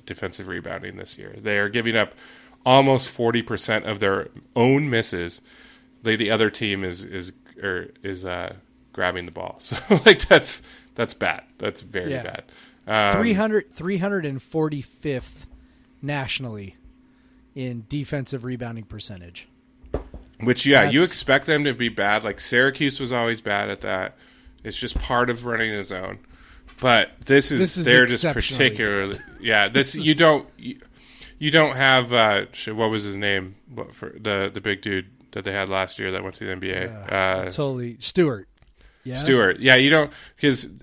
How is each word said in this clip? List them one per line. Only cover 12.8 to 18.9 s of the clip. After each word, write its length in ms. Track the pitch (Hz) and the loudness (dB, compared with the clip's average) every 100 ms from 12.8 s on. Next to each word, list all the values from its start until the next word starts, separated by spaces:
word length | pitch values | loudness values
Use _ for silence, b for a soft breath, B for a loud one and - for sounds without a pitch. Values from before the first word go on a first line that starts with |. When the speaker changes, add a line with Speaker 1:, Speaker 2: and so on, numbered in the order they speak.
| - | -2
Speaker 1:
Um, 320 | 107 101 101 | 2 4 4
Speaker 2:
Three 140 | 226 | 2
hundred, 380 | 196 220 214 - | 2 0 0 -4
three 280 | - 170 196 | -8 -4 -2
hundred 260 | 196 196 151 | -2 -4 -4
and 160 | 135 | -8
forty-fifth 1040 | - 160 156 147 - _ 151 127 - - - - b b b _ | -6 -2 -2 -4 -10 _ -6 -6 -8 -18 -20 -20 b b b _
nationally 760 | 139 147 127 - 127 107 98 - - _ b b b b b | -8 -6 -6 -8 -8 -12 -14 -18 -20 _ b b b b b
in 320 | 139 127 120 110 | -10 -10 -10 -8
defensive 540 | 147 131 147 123 131 | -8 -6 -6 -6 -8
rebounding 420 | 123 123 120 113 | -8 -8 -8 -12
percentage. 640 | 104 | -14